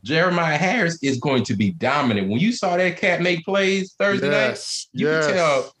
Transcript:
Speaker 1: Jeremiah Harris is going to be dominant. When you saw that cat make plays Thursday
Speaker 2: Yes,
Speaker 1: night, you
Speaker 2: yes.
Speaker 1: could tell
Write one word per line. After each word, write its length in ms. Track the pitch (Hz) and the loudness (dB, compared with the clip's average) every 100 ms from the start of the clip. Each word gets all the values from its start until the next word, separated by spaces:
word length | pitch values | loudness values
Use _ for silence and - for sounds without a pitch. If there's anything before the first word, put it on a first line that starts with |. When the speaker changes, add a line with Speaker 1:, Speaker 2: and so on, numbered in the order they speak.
Speaker 1:
Jeremiah 540 | 98 156 180 175 165 147 | -2 0 2 2 0 0
Harris 460 | 180 240 170 165 | 0 0 0 -2
is 160 | 139 131 | -2 -2
going 260 | 147 131 | 0 0
to 100 | 113 | 0
be 160 | 104 104 | 0 0
dominant. 560 | 82 120 143 131 104 95 | 0 0 0 2 0 0
When 120 | 113 | 0
you 120 | 208 | 0
saw 240 | 240 185 175 | 0 0 0
that 200 | 180 170 | 0 0
cat 240 | 196 175 | 0 0
make 220 | 175 170 | 0 -2
plays 500 | 170 196 190 196 190 _ | -2 0 2 0 -4 _
Thursday 300 | 202 202 143 | 0 0 0
Speaker 2:
Yes, 580 | 147 127 - - - - | 2 0 -2 -8 -10 -8
Speaker 1:
night, 60 | - | -2
you 80 | 147 | 0
Speaker 2:
yes. 180 | 156 151 | 2 0
Speaker 1:
could 80 | |
tell 400 | 180 160 139 123 _ | 2 2 0 -2 _